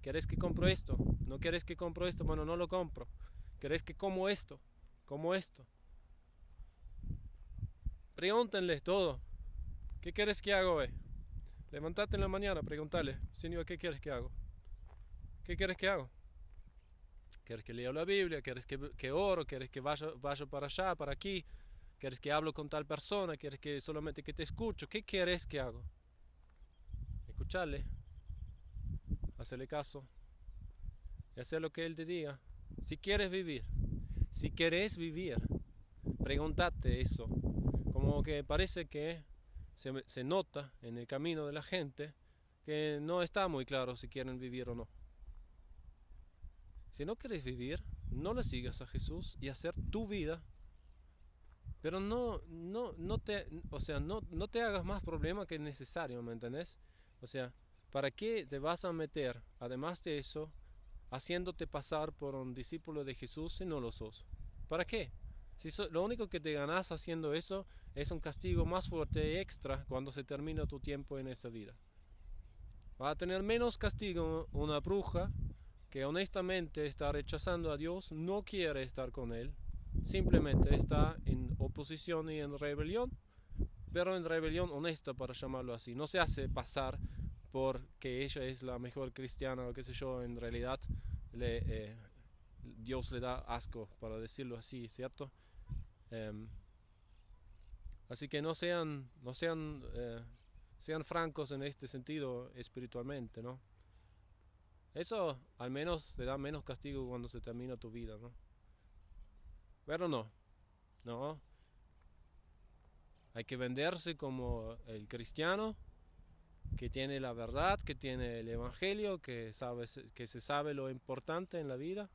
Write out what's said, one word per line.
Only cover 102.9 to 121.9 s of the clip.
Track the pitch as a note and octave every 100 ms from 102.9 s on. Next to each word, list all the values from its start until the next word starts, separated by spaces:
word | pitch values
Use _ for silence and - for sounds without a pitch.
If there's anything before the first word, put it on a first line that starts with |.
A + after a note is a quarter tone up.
| A#2+ B2 C#3+ A2+ -
¿no? | A#2 B2+ - - - - - - - - - - - - -
Eso | D3+ F3 A3 F3 B2+ - -
al | B2
menos | C3 D#3+ E3+ - -
te |
da | B2 C3+
menos | C#3 D3+
castigo | - B2+ C#3+ C3+ B2+
cuando | B2 A#2+
se | B2
termina | A#2 A#2 B2+ A#2+
tu | A#2
vida, | A#2 A2+ G#2+
¿no? | A#2 A#2+ - - - - - - - - - - - - - - -
Pero | D#3 F3
no, | C3+ A2 - - - - - - -
no. | A#2 A#2 C#3 D#3 - - - - - - - - - - - - - - - - - - -
Hay | A#2
que | A#2 B2+
venderse | B2 B2+ D#3 F3+ E3 D3+
como | C#3+ C3 B2 A#2 A2 A2+ -
el | A2 G#2
cristiano | A#2 A#2 - D#3+ F#3+ A3 G#3+ - - - - - - - - - -
que | A#2+
tiene | C3 C3+ C#3
la | C3
verdad, | A#2 A#2 C3 F3 G3+
que | -
tiene | C3 C#3 B2+ B2 A#2
el | A2+
evangelio, | A#2 A#2+ A#2+ F#3 G#3 G#3 F#3
que | - A#2+ A2+
sabe, | G#2+ B2+ A#2+ A#2 - -
que | - A#2+
se | A#2+
sabe | - D3 D3
lo | C#3+ C3+
importante | B2+ - C3 - E3 F#3 F3
en | D3
la | B2+
vida. | D#3